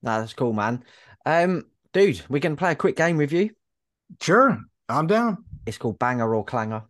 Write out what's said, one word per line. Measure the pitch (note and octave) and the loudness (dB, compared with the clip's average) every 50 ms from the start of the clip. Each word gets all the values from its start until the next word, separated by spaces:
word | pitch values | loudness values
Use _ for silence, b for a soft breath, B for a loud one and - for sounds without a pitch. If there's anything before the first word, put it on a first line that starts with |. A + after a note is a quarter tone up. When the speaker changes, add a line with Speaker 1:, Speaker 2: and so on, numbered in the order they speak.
| - | -2
Speaker 1:
No, | B2 A2 A2 | -2 -2 -2
that's | A2 A2 - | -2 -6 -6
cool, | - C3+ A#2+ A2 | -4 -2 -2 0
man. | G#2+ G#2 A2 A#2+ B2 b b b b b b b b _ | 0 0 -2 -2 -4 b b b b b b b b _
Um, | C#3 D#3 E3+ E3+ F3+ F#3 D#3+ - _ _ _ _ _ _ | 0 2 2 2 2 0 -2 -4 _ _ _ _ _ _
dude, | F#3 G3 G3+ C3 - - - | 2 4 4 2 -2 -6 -4
we | C3 C#3+ | -2 -2
gonna | C#3 E3+ D3+ | 0 0 -2
play | C#3+ F3+ F3+ D#3+ | 0 0 -2 0
a | |
quick | - - F#3+ - | 2 0 0 2
game | - D#3+ E3+ F3 D#3 | 2 0 2 2 2
with | D3 C#3 D#3 | 0 0 2
you? | F3 G3+ A3 - _ _ _ _ _ _ _ _ _ _ _ - _ | 0 0 0 -4 _ _ _ _ _ _ _ _ _ _ _ -16 _
Speaker 2:
Sure, | - - F3 A3+ C4 C#4 F#3 - - _ _ _ _ - | 0 4 4 6 6 4 2 0 -6 _ _ _ _ -4
I'm | A#2+ C#3+ D#3 | -2 -2 0
down. | D#3+ G#3 A3 A#3+ A#3 G3+ - - - - - - | 2 2 2 2 0 -2 -4 -8 -16 -20 -14 -12
Speaker 1:
It's | - G#2+ - | -12 -12 -6
called | - A#2+ G#2 - | -6 -6 -4 -2
Banger | B2 B2 B2+ B2 A2+ A2 A2+ | -2 -2 0 0 0 0 0
or | A2 G#2 | -2 -2
Clanger. | - - A#2+ A2 A2 A2 A2 A2 | -2 -4 -4 -4 -4 -6 -8 -10